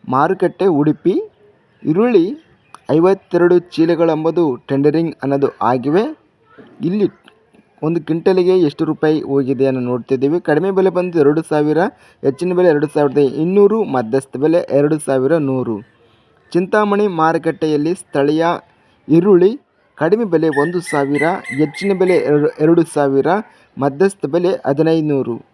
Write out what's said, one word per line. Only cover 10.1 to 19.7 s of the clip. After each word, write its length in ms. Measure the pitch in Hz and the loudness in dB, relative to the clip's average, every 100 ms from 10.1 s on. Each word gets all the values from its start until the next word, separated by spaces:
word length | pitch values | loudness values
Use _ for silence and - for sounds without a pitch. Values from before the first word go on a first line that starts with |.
| 135 139 170 | -2 0 -2
ಕಡಿಮೆ 300 | 170 151 190 | 0 0 0
ಬೆಲೆ 200 | 190 190 | 0 0
ಬಂದು 280 | 180 180 165 | 0 -4 2
ಎರಡು 240 | 143 151 | 2 2
ಸಾವಿರ, 360 | 160 151 151 151 202 _ _ _ | -2 -2 0 0 -2 _ _ _
ಹೆಚ್ಚಿನ 300 | 139 131 180 | -4 -2 -2
ಬೆಲೆ 140 | 180 180 | 2 4
ಎರಡು 180 | 147 147 | 2 0
ಸಾವಿರದ 320 | 151 143 135 | 0 0 2
ಇನ್ನೂರು, 680 | 139 139 165 196 202 220 | 0 0 0 4 4 2
ಮಧ್ಯಸ್ಥ 520 | 185 131 110 135 - 127 | -2 -4 -2 -4 -4 -2
ಬೆಲೆ 220 | 151 170 - | 0 0 0
ಎರಡು 280 | 139 147 151 | 0 0 -2
ಸಾವಿರ 380 | - 135 131 165 | -2 -2 0 0
ನೂರು. 400 | 139 131 120 104 113 _ _ _ _ _ _ | 0 -4 -4 -8 -12 _ _ _ _ _ _
ಚಿಂತಾಮಣಿ 540 | 175 185 214 208 202 208 | -4 -2 -2 0 0 -2
ಮಾರುಕಟ್ಟೆಯಲ್ಲಿ 880 | 165 160 165 170 151 156 151 156 | 0 0 0 -4 -4 -2 0 -2
ಸ್ಥಳೀಯ 520 | 190 - 147 143 156 165 175 _ _ _ _ - | -4 -6 -2 0 0 -2 -4 _ _ _ _ 2
ಈರುಳ್ಳಿ 520 | 165 190 180 185 262 _ | 2 6 4 4 0 _